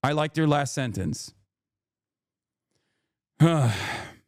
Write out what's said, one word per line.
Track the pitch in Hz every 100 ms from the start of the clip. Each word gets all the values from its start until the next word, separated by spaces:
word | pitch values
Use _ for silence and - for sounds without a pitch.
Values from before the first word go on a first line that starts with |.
I | 131
liked | 151 151 156
your | 160
last | 147 143
sentence. | - 127 98 92 - - _ _ _ _ _ _ _ _ _ _ _ _ _ _ _ _ _ _ _ _ _
<sighs> | 160 165 127 104 - - - -